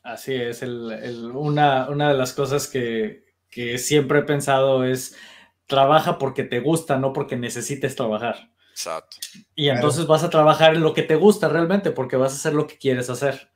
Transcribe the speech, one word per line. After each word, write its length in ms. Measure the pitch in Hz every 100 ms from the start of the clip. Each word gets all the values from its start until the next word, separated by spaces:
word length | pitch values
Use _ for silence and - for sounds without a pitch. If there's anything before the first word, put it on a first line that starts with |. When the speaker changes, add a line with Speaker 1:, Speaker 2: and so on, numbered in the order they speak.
Speaker 1:
Así 320 | 123 113 -
es, 260 | 135 120 117
el, 320 | 127 120 117
el, 380 | 110 123 117 117
una, 580 | 127 147 147 147 131 131
una 220 | 143 147
de 40 |
las 200 | 139 -
cosas 340 | - 131 143 -
que, 560 | 131 120 113 107 - _ _ _
que 300 | - 120 123
siempre 400 | - 147 135 147
he 40 |
pensado 640 | 143 147 139 135 135 135
es, 320 | 127 131 - - - - _ _ _
trabaja 520 | 135 135 156 175 170
porque 240 | 139 131
te 180 | - 120
gusta, 380 | 131 160 - 131
no 160 | 135
porque 220 | 135 139 123
necesites 600 | 120 120 117 139 135 131
trabajar. 540 | 120 107 117 104 - _ _
Speaker 2:
Exacto. 440 | - - 80 _ - - - _
Speaker 1:
Y 100 | -
Speaker 3:
Claro. 140 | 143 127
Speaker 1:
entonces 280 | 147 143 147
vas 160 | 156
a 60 | 170
trabajar 460 | 160 151 147 160
en 80 | 160
lo 100 | 160
que 120 | 156
te 100 | 156
gusta 340 | 156 202 208 160
realmente, 420 | 156 165 202 175
porque 260 | - 131 131
vas 160 | 135
a 20 |
hacer 180 | 139 170
lo 140 | 151 151
que 100 | -
quieres 320 | 135 127 123
hacer. 420 | 123 143 - -